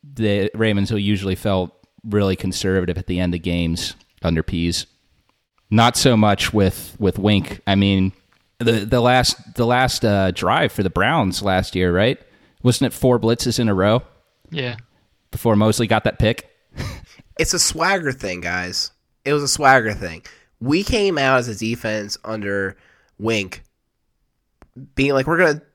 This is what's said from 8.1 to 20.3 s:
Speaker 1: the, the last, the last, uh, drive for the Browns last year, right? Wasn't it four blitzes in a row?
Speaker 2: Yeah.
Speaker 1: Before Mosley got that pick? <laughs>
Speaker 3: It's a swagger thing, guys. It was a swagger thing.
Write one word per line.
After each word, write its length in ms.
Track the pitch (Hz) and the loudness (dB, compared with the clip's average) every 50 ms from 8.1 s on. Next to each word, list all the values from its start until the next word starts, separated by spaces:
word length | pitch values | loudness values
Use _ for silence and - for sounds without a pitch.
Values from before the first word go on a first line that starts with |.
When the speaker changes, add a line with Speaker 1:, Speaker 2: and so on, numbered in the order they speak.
| - _ _ _ _ _ _ _ _ _ | -2 _ _ _ _ _ _ _ _ _
Speaker 1:
the, 120 | 120 110 113 110 104 | 0 0 0 0 0
the 140 | 110 127 123 | 0 0 2
last, 560 | 117 123 127 127 120 - - - - - - | 4 4 4 4 2 0 -2 -6 -14 -14 -4
the 100 | - 117 | -2 0
last, 380 | 117 123 127 131 127 - - - | 2 2 2 2 0 0 0 0
uh, 280 | 110 101 98 95 92 | 2 2 2 2 0
drive 420 | 90 - 92 90 120 165 156 - - | 0 0 0 0 2 2 0 -2 -2
for 100 | - 98 | -2 -2
the 60 | 90 | -2
Browns 520 | - 87 98 123 160 160 107 95 87 - | 0 0 0 2 2 2 0 0 -2 -2
last 320 | 104 101 92 92 92 - - | -2 0 0 0 0 -2 -2
year, 220 | 92 92 90 87 | 0 0 2 2
right? 240 | 92 104 123 147 - - _ _ _ _ _ _ _ - | 2 2 2 0 -2 -10 _ _ _ _ _ _ _ 0
Wasn't 220 | 123 120 - 139 113 | 0 2 2 0 -2
it 20 | - | -2
four 240 | - - 127 123 | 0 2 2 2
blitzes 420 | 117 110 113 120 - - 123 117 - | 2 2 0 0 0 -2 -4 -2 0
in 100 | 120 110 | 0 0
a 40 | 101 | 2
row? 280 | 92 92 104 110 127 - - _ _ _ _ _ _ _ _ | 2 2 2 2 0 -2 -6 _ _ _ _ _ _ _ _
Speaker 2:
Yeah. 260 | 165 147 127 123 117 107 - _ _ _ _ _ _ _ _ _ | -10 -8 -8 -8 -10 -12 -18 _ _ _ _ _ _ _ _ _
Speaker 1:
Before 240 | - - - 120 107 | -14 -4 0 2 2
Mosley 320 | 104 107 110 104 - 117 | 4 4 2 2 0 0
got 160 | 104 113 110 - | 0 0 0 0
that 160 | 113 - - | -2 -2 0
pick? 300 | 110 107 117 - - _ _ _ _ _ _ | 0 0 0 -2 -10 _ _ _ _ _ _
<laughs> 80 | - - - - - - _ - - - _ _ - | -10 -10 -10 -10 -12 -18 _ -20 -20 -20 _ _ -4
Speaker 3:
It's 140 | 160 - - | -4 -2 0
a 60 | 170 | -2
swagger 520 | - - - 160 165 185 196 185 160 139 | -2 -2 -2 -2 -2 -2 -2 -2 -2 -6
thing, 300 | 123 - - 98 90 90 | -6 -6 -8 -8 -8 -6
guys. 480 | 85 87 90 92 90 90 - - - - _ _ _ _ _ _ _ | -6 -6 -6 -6 -6 -6 -6 -8 -8 -8 _ _ _ _ _ _ _
It 80 | 135 | -2
was 120 | 147 147 143 | -2 -2 0
a 40 | |
swagger 460 | 131 - - 147 135 135 131 110 107 104 | -2 -2 2 6 6 6 6 4 0 -6
thing. 300 | - 95 87 80 85 _ - | -6 -8 -10 -12 -14 _ -20